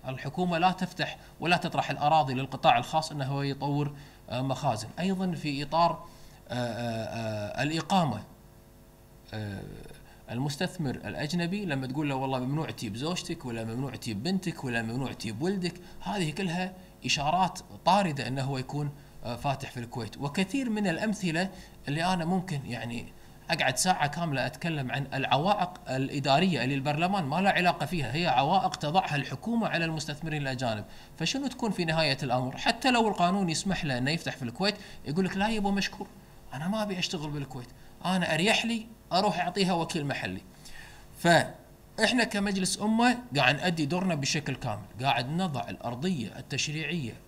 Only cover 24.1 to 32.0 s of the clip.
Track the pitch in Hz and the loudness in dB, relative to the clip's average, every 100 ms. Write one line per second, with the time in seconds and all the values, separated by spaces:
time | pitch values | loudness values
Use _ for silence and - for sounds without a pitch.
24.1 | 160 165 139 127 - 170 151 127 135 139 | 0 -2 0 -2 -2 -4 -2 -2 -2 -2
25.1 | 135 135 131 175 202 180 - - 131 135 | -2 2 2 4 2 0 -4 -6 -2 0
26.1 | 147 135 139 190 143 123 139 139 147 180 | 0 4 6 6 2 0 0 0 2 2
27.1 | 202 139 160 196 170 180 170 143 180 135 | 2 0 2 4 4 4 2 -2 -2 -2
28.1 | 151 170 127 139 185 185 - 147 185 - | 0 2 4 4 4 2 0 2 2 2
29.1 | 147 123 135 - 233 180 143 135 156 143 | -2 -2 -6 -2 0 0 0 -2 -2 -6
30.1 | 143 165 151 139 127 123 110 101 - - | -6 -4 -2 -2 -2 -2 -2 -6 -14 -18
31.1 | - 165 269 277 - 226 185 165 160 | -4 -2 0 -2 -2 -2 0 2 2